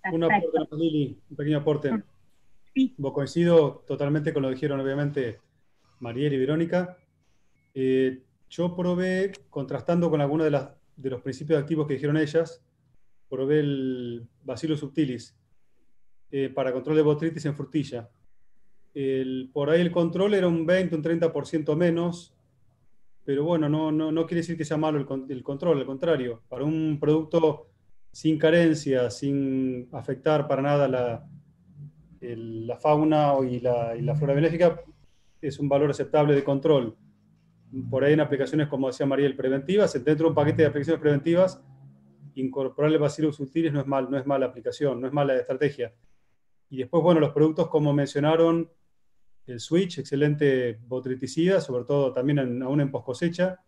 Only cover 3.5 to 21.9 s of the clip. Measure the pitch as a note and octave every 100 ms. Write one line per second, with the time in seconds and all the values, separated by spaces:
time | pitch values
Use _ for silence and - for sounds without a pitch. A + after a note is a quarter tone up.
3.5 | E3+ C#3+ - - C3+ C#3+ D#3 D3+ D3 C3+
4.5 | C3 D3+ C#3 C3+ C#3 C#3+ D3 A#2+ G#2+ _
5.5 | _ _ _ _ _ A#2+ A#2+ D3 C3+ C3
6.5 | D#3 E3+ F3 F3+ - _ _ _ _ _
7.5 | _ _ C3+ C3 C3 C3 C3 _ _ _
8.5 | - F3 F3 F3+ F3+ F#3 F#3 G3 - _
9.5 | D3 B2+ C#3 - E3+ E3+ D3+ C#3+ D#3 D#3+
10.5 | C#3+ B2+ - _ - C3+ B2 C#3 B2+ D3
11.5 | D#3 D3 D#3 D3 C3 D3 D#3 D3 E3 D#3+
12.5 | - _ _ _ - - - - B2+ C3+
13.5 | D3+ D3 C3+ C3 B2+ A#2+ A#2+ A#2 _ C3+
14.5 | A#2+ D#3 D3 C#3+ - C#3+ A#2+ - _ _
15.5 | _ _ _ - - - - - C#3 C3+
16.5 | C3+ C3 B2+ C#3 D#3 D3+ D3 D#3+ D#3 D3+
17.5 | D3 C#3 D#3 - B2 A2+ _ - - -
18.5 | - - - - C#3+ C3+ C3+ C3 C3 C3
19.5 | D3 C#3+ E3+ F3 F3 E3 F3 G3+ G3+ F3+
20.5 | E3 E3 F#3 F3+ D#3+ D#3+ E3+ E3 D3+ C#3
21.5 | E3 D3+ D3+ F3